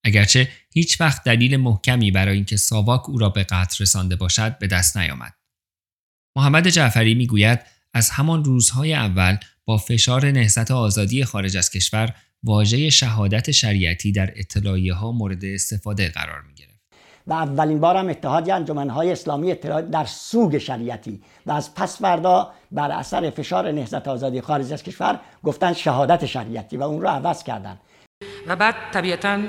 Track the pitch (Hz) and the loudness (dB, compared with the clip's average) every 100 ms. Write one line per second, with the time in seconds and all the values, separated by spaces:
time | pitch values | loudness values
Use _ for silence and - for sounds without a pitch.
0 | 113 104 104 127 127 - _ 165 165 - | 4 4 6 4 2 -4 _ 0 0 2
1 | 165 135 127 117 123 135 127 107 - 123 | 0 0 2 4 4 2 2 2 2 2
2 | 104 95 98 98 101 104 - 110 101 127 | 4 4 2 2 0 0 0 0 2 0
3 | - 131 104 98 95 92 90 - 101 98 | 0 0 0 0 -2 0 -2 -2 0 0
4 | 92 87 92 - 110 - 98 92 92 104 | 0 -2 0 0 -2 -2 0 2 2 0
5 | 82 65 58 _ _ _ _ _ _ _ | -4 -4 -14 _ _ _ _ _ _ _
6 | _ _ _ 135 139 156 180 170 131 113 | _ _ _ 2 4 4 4 4 4 4
7 | 113 117 120 107 107 120 - _ _ 117 | 4 4 2 4 4 4 -2 _ _ 0
8 | 113 - 151 165 147 127 113 123 156 151 | 0 0 0 2 2 4 2 2 0 0
9 | 110 92 92 101 - _ - 110 - 117 | 0 2 2 2 -4 _ -2 -2 0 0
10 | - 127 143 135 110 131 139 131 110 101 | 2 2 2 4 4 2 0 2 2 2
11 | 98 127 123 104 95 95 - 92 - 110 | 0 0 -2 -2 -4 -2 -2 -2 -2 0
12 | 113 - _ _ 113 104 107 120 156 131 | -2 -6 _ _ 0 2 4 2 2 2
13 | 127 110 101 107 120 139 113 101 85 87 | 2 0 0 0 0 0 2 0 0 0
14 | 104 98 95 - 92 98 98 92 92 90 | -2 0 -2 -6 -6 -4 -2 0 -2 -2
15 | 113 120 101 92 98 98 - 101 104 98 | -4 -4 -4 -6 -8 -6 -6 -6 -6 -4
16 | 90 80 78 76 71 71 - _ _ _ | -4 -4 -8 -12 -18 -20 -20 _ _ _
17 | - _ - 160 151 139 156 151 165 190 | -20 _ -8 -4 -2 0 0 2 4 2
18 | 185 143 139 151 165 190 156 147 139 123 | 0 -4 -2 -2 0 -2 -2 -4 -4 -2
19 | 170 165 - 143 175 175 147 151 165 156 | -2 -2 -4 -4 -2 -4 -4 -6 -2 -4
20 | 147 - - 226 208 147 - 120 120 113 | -4 -8 -2 2 2 0 -4 -8 -8 -10
21 | - 101 _ _ - 147 - - 190 - | -12 -14 _ _ -4 -4 -4 -6 -8 -2
22 | 196 175 180 180 - - _ - 147 160 | 0 2 4 4 2 -10 _ -6 -4 -4
23 | 135 - 160 - 143 175 175 151 117 151 | -4 -4 -4 -6 -4 -2 -2 -4 -4 -6
24 | 147 127 135 127 123 147 131 147 - - | -6 -4 -4 -6 -4 -4 -4 -8 -12 -4
25 | 185 - - _ 151 - 180 170 160 131 | -4 -4 -10 _ -6 0 -2 0 0 0
26 | 139 170 143 131 113 113 107 123 143 151 | 2 2 0 -6 -8 -10 -10 -6 -6 -4
27 | 202 147 160 156 - 110 98 95 _ _ | -2 -2 -2 -4 -8 -10 -10 -18 _ _
28 | _ _ - - - 180 214 226 - 196 | _ _ -16 -14 -8 0 0 0 -6 -4
29 | 180 170 202 202 | -4 -2 -2 -2